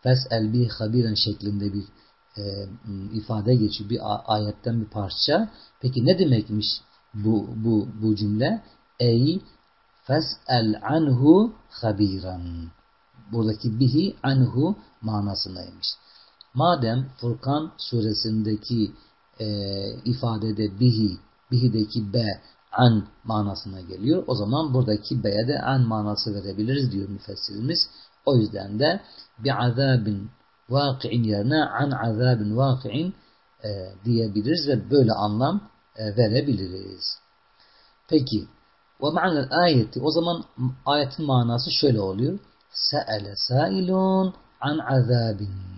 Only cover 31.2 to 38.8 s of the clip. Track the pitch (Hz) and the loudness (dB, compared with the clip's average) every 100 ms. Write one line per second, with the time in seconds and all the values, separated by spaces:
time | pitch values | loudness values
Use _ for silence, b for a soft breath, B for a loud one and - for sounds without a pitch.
31.2 | 113 104 104 156 151 107 143 120 113 107 | 2 2 2 2 0 0 -2 0 -2 0
32.2 | 123 120 104 107 135 127 113 113 175 - | 2 2 0 0 2 0 -2 -4 -4 -6
33.2 | b b b _ 107 101 92 95 104 117 | b b b _ -10 -8 -10 -8 0 0
34.2 | 113 101 107 170 139 127 98 139 117 104 | 2 0 0 0 0 -2 2 4 4 4
35.2 | 104 104 135 196 - _ _ - 107 104 | 0 0 0 0 -4 _ _ -10 -6 2
36.2 | 113 120 147 110 92 92 95 92 - - | 2 2 0 -2 -4 -10 -12 -12 -12 -12
37.2 | _ _ _ b b b b b _ 160 | _ _ _ b b b b b _ 0
38.2 | 127 107 - _ _ _ | 2 -4 -6 _ _ _